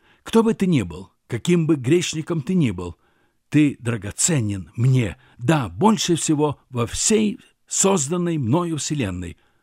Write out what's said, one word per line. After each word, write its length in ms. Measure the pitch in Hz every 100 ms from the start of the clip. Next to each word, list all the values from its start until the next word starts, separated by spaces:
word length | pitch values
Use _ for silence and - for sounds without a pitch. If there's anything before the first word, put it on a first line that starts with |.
| _ _
Кто 200 | - 226
бы 120 | 226
ты 120 | - 185
ни 160 | 151
был, 280 | 87 90 98 _ -
каким 400 | 117 - 175 160
бы 100 | 156
грешником 640 | 127 175 - 156 151 165
ты 140 | 160
ни 160 | 185 127
был, 260 | 92 90 - _ _ _ _ _
ты 280 | 147 147 -
драгоценен 920 | 117 117 101 - - 151 107 98 82 -
мне, 420 | 127 127 104 - _ -
да, 300 | 120 151 104
больше 480 | 87 214 208 - 165
всего 420 | - 147 151 - _
во 160 | 123 117
всей 520 | - - 214 214 - _ _ -
созданной 720 | - 190 196 135 180 175 160
мною 400 | 113 165 170 151
вселенной. 580 | - 147 101 90 87 - _ _